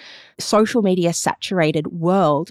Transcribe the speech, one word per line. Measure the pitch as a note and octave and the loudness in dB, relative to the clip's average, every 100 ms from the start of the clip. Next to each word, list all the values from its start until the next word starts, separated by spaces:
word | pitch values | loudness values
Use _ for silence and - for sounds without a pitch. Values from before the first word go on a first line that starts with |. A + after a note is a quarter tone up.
| - - - - | -20 -20 -20 -14
social | - G#3+ G#3+ B3 | -2 0 2 2
media | G3 F#3 E3+ | 0 2 0
saturated | E3+ - - - F#3 D#3 D#3 D3+ | 0 -4 -4 -4 0 0 0 -4
world | F3 E3 F#3+ D#3+ C#3+ F3 | -4 0 2 2 0 -2